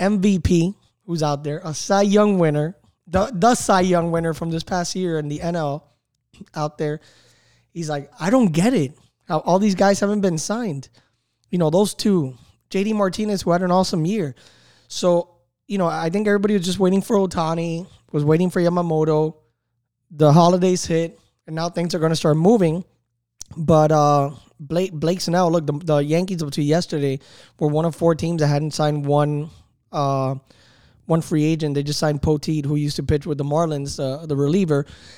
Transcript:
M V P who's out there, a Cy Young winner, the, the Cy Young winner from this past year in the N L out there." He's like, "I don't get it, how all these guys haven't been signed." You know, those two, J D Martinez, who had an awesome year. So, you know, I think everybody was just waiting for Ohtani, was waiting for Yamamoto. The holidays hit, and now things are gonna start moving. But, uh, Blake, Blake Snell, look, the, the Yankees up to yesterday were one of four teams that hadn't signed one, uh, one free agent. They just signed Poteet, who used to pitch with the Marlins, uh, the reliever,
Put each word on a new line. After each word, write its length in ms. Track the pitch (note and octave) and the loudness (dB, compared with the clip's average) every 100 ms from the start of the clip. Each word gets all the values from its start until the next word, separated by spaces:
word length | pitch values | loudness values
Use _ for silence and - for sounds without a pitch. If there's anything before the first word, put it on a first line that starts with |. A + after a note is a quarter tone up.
M 200 | F#3+ G#3 | 0 2
V 180 | F3+ F3 | 2 2
P 340 | - F3 F3 G#3 _ _ - | 2 2 2 -4 _ _ -8
who's 160 | E3 | -4
out 220 | D3+ C#3+ | -2 -2
there, 160 | D3 D3+ | -6 -8
a 120 | D#3+ | -8
Cy 260 | D3 - G3 | -10 -2 2
Young 380 | G#3 G3+ G#3 F#3+ | 4 4 4 4
winner, 360 | D#3+ D3 D#3 - _ _ - | 2 2 -2 -6 _ _ -6
the, 240 | F#3 A3 | -2 -2
the 200 | G3 A3+ | 2 2
Cy 280 | A#3+ - F#3+ | 2 2 2
Young 280 | F#3 F3 E3+ | 4 2 0
winner 220 | E3 E3 | -2 -2
from 180 | D#3 E3 | -4 -6
this 140 | E3 | -6
past 320 | - F3+ E3+ F#3 | -6 -6 -4 -4
year 220 | F3+ D#3+ | -4 -4
in 100 | D3 | -6
the 120 | D3 | -6
N 120 | E3+ | -6
L 320 | F3 D3 C#3+ - _ _ _ _ _ - | -4 -4 -6 -12 _ _ _ _ _ -16
out 240 | D#3+ D3+ - | -8 -6 -4
there." 220 | D3+ D#3 - _ _ _ _ _ _ | -6 -6 -12 _ _ _ _ _ _
He's 160 | E3+ D#3 | -10 -6
like, 200 | D3 C#3 - | -6 -8 -8
"I 120 | E3 | 0
don't 220 | C4 G#3 | 2 4
get 200 | D#3 A3 | 2 2
it, 200 | B3+ C3+ - _ _ - | 2 -2 -6 _ _ -4
how 120 | E3 | -4
all 180 | - F#3 | 2 2
these 160 | G#3+ | 2
guys 260 | F#3 G3 G3 | 2 2 2
haven't 220 | G3+ G#3 | 0 0
been 160 | F#3+ D#3 | 0 -2
signed." 500 | - A3 A3+ C#3 - _ _ _ _ _ _ | -4 -6 -6 -8 -12 _ _ _ _ _ _
You 80 | F3+ | -2
know, 120 | D#3+ | 2
those 220 | F3 G#3 | 2 0
two, 440 | - G#3+ F#3 C3 B2+ - _ _ | 0 0 0 0 -8 -20 _ _
J 140 | F#3+ | -4
D 80 | G3+ | -2
Martinez, 500 | G#3+ F#3+ F3 G#3 G3+ | 0 -2 -2 -4 -2
who 80 | F3+ | 0
had 120 | E3+ | 0
an 80 | F#3 | 2
awesome 340 | F3+ F3+ F3+ D#3+ | 2 2 0 -2
year. 280 | A3 D3 - - _ _ _ _ | -2 -4 -8 -20 _ _ _ _
So, 420 | - F3+ E3+ F3 _ _ _ - | -4 0 0 -2 _ _ _ -8
you 100 | G3+ | -2
know, 80 | E3+ | -2
I 220 | D#3 E3 | -2 -2
think 160 | G3 G#3 | -2 0
everybody 260 | G3+ G3+ | 2 2
was 100 | G#3 | 0
just 140 | F3 F3+ | 0 0
waiting 240 | F#3 G3 | 2 2
for 140 | F#3+ G#3 | 2 0
Ohtani, 680 | F#3+ F3+ D#3+ E3 E3+ E3 F#3 - _ | 0 -2 -2 -4 -4 -6 -10 -18 _
was 120 | D3+ | -2
waiting 240 | D3 D#3+ F3+ | 2 2 2
for 100 | F#3 | 2
Yamamoto. 760 | E3+ F3 E3+ D#3 D#3 D3+ D#3 - _ _ _ _ _ _ _ | 0 0 0 0 2 2 0 -4 _ _ _ _ _ _ _
The 220 | D3 D3+ | 2 6
holidays 520 | D#3 E3+ F3+ F#3 F3+ | 8 6 6 2 0
hit, 340 | - E3 E3 - _ _ - | 0 -2 -2 -8 _ _ -12
and 100 | D#3+ | -8
now 120 | E3+ | -6
things 260 | F3 F3 | -4 -4
are 40 | F3 | -2
gonna 180 | D#3+ D#3+ | 0 0
start 200 | E3 D3+ | 2 4
moving. 480 | F3+ A#3 E3+ E3+ - _ _ _ _ _ - - | 4 4 2 0 -8 _ _ _ _ _ -18 -6
But, 340 | D3+ D#3 D#3 | 2 4 4
uh, 380 | D#3 D3 D3 C#3 C3+ - _ | 4 4 2 0 -6 -20 _
Blake, 320 | C#3+ E3 F#3+ | -6 -4 -4
Blake 280 | D#3 D#3+ F3+ | -2 -2 -2
Snell, 300 | - F3 F3 | -2 0 2
look, 160 | E3+ D3 | 0 -2
the, 60 | |
the 240 | C#3+ E3 D3 | -4 0 0
Yankees 440 | C#3+ E3 F#3 F3+ | 2 0 -2 -4
up 80 | D3 | -6
to 100 | D3+ | -4
yesterday 560 | C#3+ D#3+ - D#3 C#3 C3+ - - - _ | 0 0 0 -2 -2 -4 -10 -20 -20 _
were 100 | D3+ | -2
one 160 | D3 | 0
of 100 | E3 | -2
four 200 | D3 E3+ | 0 0
teams 260 | D#3+ E3 E3+ | 2 -2 0
that 60 | D3 | 0
hadn't 240 | D3 D#3 | 0 -2
signed 340 | - D3+ D3 | -2 -2 -2
one, 460 | C#3+ D3 D3 D3 D#3 - _ _ _ | 0 0 2 -2 -6 -14 _ _ _
uh, 440 | D#3 C#3 C3+ C3 C3+ - _ _ _ _ _ - | -4 -2 -2 -2 -6 -12 _ _ _ _ _ -2
one 140 | D#3+ | -2
free 240 | - D#3 | 0 0
agent. 300 | D3+ D#3+ D#3 | 0 0 -2
They 80 | C#3+ | -2
just 160 | C#3+ C#3+ | -4 -2
signed 240 | D#3 D3 | -2 -2
Poteet, 420 | D#3 D3+ - D#3 | 0 0 -2 -4
who 120 | C#3 D3 | -2 -2
used 200 | D3 D3 | -2 -4
to 60 | |
pitch 240 | C#3 D3+ D3 | -2 -2 -2
with 120 | C#3+ | -6
the 60 | |
Marlins, 560 | C#3+ D3+ E3 D3 C#3 - | -2 -2 -2 -4 -8 -6
uh, 260 | C3+ C#3+ D#3+ | -6 -6 -6
the 100 | C#3 | -2
reliever, 500 | C#3+ F#3 F3 C#3+ D3 - - | 0 2 2 0 -2 -12 -20